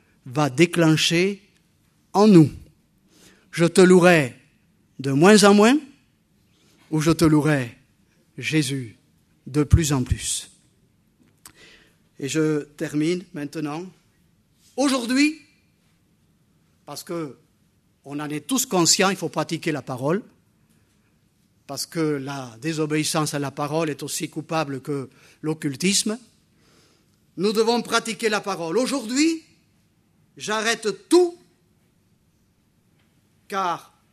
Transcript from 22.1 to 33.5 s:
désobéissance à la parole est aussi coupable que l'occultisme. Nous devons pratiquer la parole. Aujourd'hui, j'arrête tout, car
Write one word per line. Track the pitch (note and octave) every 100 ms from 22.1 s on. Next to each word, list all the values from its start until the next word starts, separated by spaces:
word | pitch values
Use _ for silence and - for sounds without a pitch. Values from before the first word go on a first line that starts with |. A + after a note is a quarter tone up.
| D3 C3+ C#3 B2 A2+
désobéissance | D3 D#3 D#3 D#3 D3+ E3 D3+
à | D3
la | C#3
parole | C#3 D3 D#3 D#3+
est | C#3
aussi | C#3 - D#3+
coupable | D#3+ D3+ E3 C#3+ C3+
que | C#3 C#3+ B2+ _ _ _
l'occultisme. | D3+ D#3 D3+ C3 F3+ G3 G#3+ A3+ _ _ _ _ _ _ _ _ _ _ _ -
Nous | G3
devons | G#3+ A3+ A#3+
pratiquer | A3+ A3+ A3 G#3 A3+
la | G#3
parole. | G3+ F#3 E3 G3
Aujourd'hui, | B3+ C4+ A3 B3+ D#4+ D#4+ - _ _ _ _ _ _ _ _ -
j'arrête | C3+ G#3+ G#3+ A3+ G#3+ F#3+ _
tout, | E4+ F4 - _ _ _ _ _ _ _ _ _ _ _ _ _ _ _ _ _ _ _ _
car | _